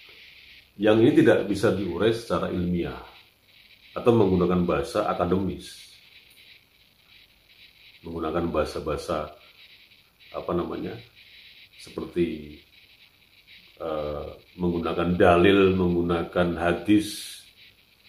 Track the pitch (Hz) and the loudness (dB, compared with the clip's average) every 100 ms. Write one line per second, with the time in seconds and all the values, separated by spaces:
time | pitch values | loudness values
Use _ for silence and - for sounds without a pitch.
0 | - - - - - - _ - 104 110 | -20 -20 -20 -20 -20 -20 _ -2 2 4
1 | 123 151 113 - 95 95 110 95 92 85 | 6 6 6 4 0 0 0 0 -4 -2
2 | 110 113 - 87 90 92 87 87 73 - | 0 -2 -2 -4 -2 -4 -2 -2 -4 -10
3 | - - _ _ _ - - - - - | -16 -20 _ _ _ -20 -20 -20 -16 -2
4 | 123 117 98 90 87 90 85 73 71 104 | 2 4 4 2 2 2 0 -2 -2 -2
5 | 98 92 90 95 95 73 - - - - | -2 -2 -2 -2 -4 -8 -14 -20 -20 -20
6 | - - - - - - _ _ _ _ | -20 -20 -20 -20 -20 -20 _ _ _ _
7 | _ - _ _ _ _ - _ - - | _ -20 _ _ _ _ -20 _ -20 -20
8 | 85 82 80 82 85 78 73 82 76 73 | -14 -8 -4 -4 -2 -2 -2 -4 -6 -6
9 | - 80 78 - - - - - - _ | -4 -6 -8 -14 -20 -20 -20 -20 -20 _
10 | _ _ - 78 85 87 80 80 95 113 | _ _ -16 -10 -4 -4 -4 -8 -10 -12
11 | - - - - - - - - - - | -16 -20 -20 -20 -20 -20 -20 -20 -16 -12
12 | 82 90 85 78 76 76 - - - _ | -6 -2 -2 -4 -14 -20 -20 -20 -20 _
13 | _ _ _ _ - - - - 82 78 | _ _ _ _ -20 -20 -20 -12 -8 -6
14 | 76 73 76 76 - - 87 85 82 87 | -6 -8 -10 -16 -18 -4 -2 -2 -2 -2
15 | 87 90 95 87 98 98 95 92 90 87 | 0 4 6 6 6 6 6 4 2 0
16 | 87 85 82 92 87 82 87 87 - 104 | 0 -2 -2 0 0 0 -2 0 2 2
17 | 104 - - - - - - _ _ _ | 2 -8 -14 -18 -20 -20 -20 _ _ _